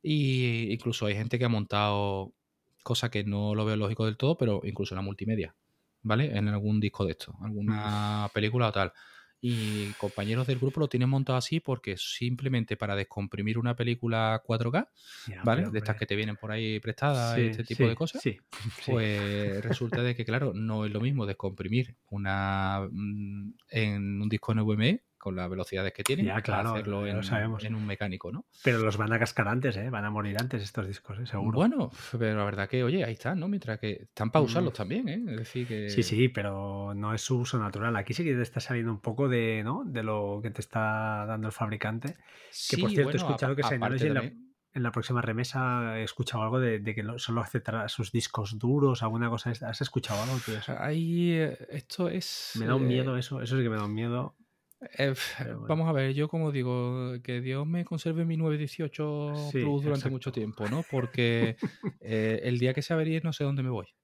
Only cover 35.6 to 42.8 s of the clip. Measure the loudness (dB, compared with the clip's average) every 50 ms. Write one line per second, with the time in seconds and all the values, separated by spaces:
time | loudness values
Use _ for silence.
35.6 | -4 -4 -4 -4 -4 0 2 0 2 2 4 4 4 4 4 0 -4 -4 -4 -4
36.6 | -4 -6 -6 -6 -6 -6 -4 -4 -2 -2 -2 -4 -2 -2 0 0 0 0 0 -2
37.6 | -2 -2 -2 -2 -2 0 0 -2 -2 -4 -4 -2 0 0 0 0 0 -2 -4 -6
38.6 | -4 -2 -2 -2 0 -2 -4 -2 -4 -4 -2 0 2 2 4 2 2 2 0 0
39.6 | -2 -2 -4 -4 -4 -4 -4 -2 -2 0 0 0 -2 -2 -4 -4 -6 -6 -6 -6
40.6 | -10 -4 -2 0 0 0 0 0 0 -2 -2 -2 -2 -4 -4 -2 -4 -4 -2 -2
41.6 | -2 -2 -2 -2 -2 -2 -2 -4 -4 -6 -8 -8 -18 -20 -20 -20 -20 -16 -12 -8
42.6 | -2 0 2 2